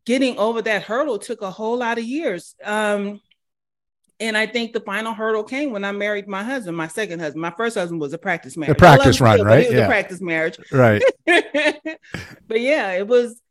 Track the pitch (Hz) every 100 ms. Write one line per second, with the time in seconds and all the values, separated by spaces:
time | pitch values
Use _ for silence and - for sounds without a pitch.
0 | - 254 262 226 214 226 214 202 175 233
1 | 302 220 - 240 190 180 220 240 233 233
2 | 233 277 311 180 - - 202 214 214 208
3 | 202 208 _ _ _ _ _ _ _ _
4 | _ - 226 214 220 233 226 226 214 202
5 | 226 208 220 220 214 262 294 202 202 202
6 | 208 208 202 196 220 269 185 170 160 -
7 | 202 170 156 147 165 175 226 226 175 170
8 | 143 160 196 165 135 165 151 147 175 139
9 | 131 - 120 104 101 110 - 127 101 202
10 | 190 185 180 160 165 - - 135 120 104
11 | 523 - - 349 - 285 294 302 311 320
12 | _ - - - - 226 254 302 202 185
13 | 202 247 240 226 _